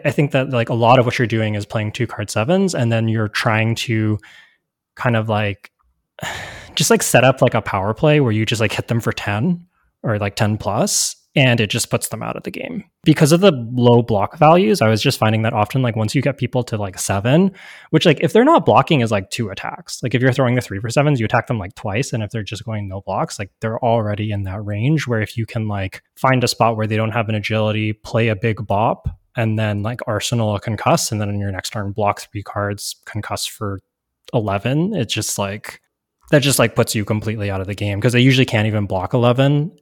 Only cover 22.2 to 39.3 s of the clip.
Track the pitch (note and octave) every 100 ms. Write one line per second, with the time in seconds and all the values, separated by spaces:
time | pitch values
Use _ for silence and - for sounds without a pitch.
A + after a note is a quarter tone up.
22.2 | G#2+ A2+ G2+ G2+ - A2 G2 G2 G2 G2+
23.2 | D#3+ - G2+ _ A2+ A#2 A#2 A#2 G#2 G#2
24.2 | G#2+ G2+ F#2+ G2+ G#2 G#2 B2+ D#3 B2 A2+
25.2 | G#2 - A2 A2+ A2 G2+ F#2+ - _ -
26.2 | C3 B2+ A#2 - A2+ A2 G#2+ A2 A2 A#2
27.2 | A2 G#2+ G2 A2 G#2+ G#2+ G#2+ G#2+ - A#2
28.2 | A#2 G#2 A#2 G#2 G2+ G2+ A#2 - - -
29.2 | _ - A2+ G#2+ G#2+ G2+ G#2 B2 - G#2
30.2 | - A#2+ G#2+ G2+ - G#2 - F3 - G#2+
31.2 | G#2 G2+ G2+ F#2 - A2+ G2 G2+ G2+ -
32.2 | - G2+ - G#2 G2+ G2+ - - - G#2+
33.2 | - G2+ - - G#2 G2 - _ _ _
34.2 | - C3 G#2 G2+ A#2+ D3 F3+ A3+ A#2 -
35.2 | - - G3 G3+ - - _ _ _ _
36.2 | _ D3+ C3+ C3 A#2 - A2+ A2+ G2+ G#2+
37.2 | A2 G#2 G2+ G2 F#2 G2+ G#2 G2 B2+ A#2+
38.2 | B2+ C3 B2+ A2+ G#2+ G#2+ G2+ F#2+ F2+ B2+
39.2 | A#2+